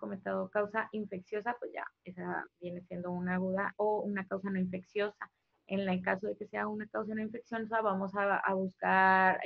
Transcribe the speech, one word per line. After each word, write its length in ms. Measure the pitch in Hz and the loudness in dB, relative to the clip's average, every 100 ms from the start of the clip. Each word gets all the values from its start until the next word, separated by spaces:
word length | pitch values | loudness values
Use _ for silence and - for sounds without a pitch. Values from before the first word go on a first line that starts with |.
comentado, 500 | 208 196 196 190 190 | -8 -8 -4 -4 -2
causa 380 | 107 208 220 214 | 0 0 -2 -4
infecciosa, 640 | 214 208 185 - 214 220 240 | -6 -6 -8 -6 -6 -4 -6
pues 100 | 226 | -6
ya, 140 | - - - | -8 -10 -12
esa 420 | - 180 180 165 - _ | -16 -10 -6 -4 -6 _
viene 200 | 175 175 180 | -10 -10 -10
siendo 240 | 180 180 | -8 -6
una 240 | 180 180 185 | -4 -2 0
aguda 360 | 185 190 196 - | 0 0 -2 0
o 240 | 214 214 | 0 0
una 260 | 208 202 190 | -2 -4 -4
causa 240 | 196 196 | -4 -2
no 80 | 190 | -2
infecciosa. 720 | 185 185 - 208 208 - 208 _ _ _ - | -2 -4 -6 -2 -2 -4 -16 _ _ _ -4
En 200 | 196 196 | -2 0
el 140 | 185 | 0
caso 240 | 185 190 208 | 0 0 -2
de 100 | 202 | -6
que 120 | 208 | -6
sea 180 | 208 208 | -4 -2
una 200 | 214 208 | -4 -4
causa 260 | 220 214 | -4 -4
no 80 | 220 | -4
infecciosa, 580 | 220 233 - 233 220 226 | -4 -8 -6 -6 -2 0
vamos 340 | 214 190 190 | 2 2 0
a, 220 | 196 202 196 | 0 2 2
a 160 | - | 2
buscar, 880 | 190 190 - 185 190 190 190 185 - | 2 0 0 4 6 8 8 6 4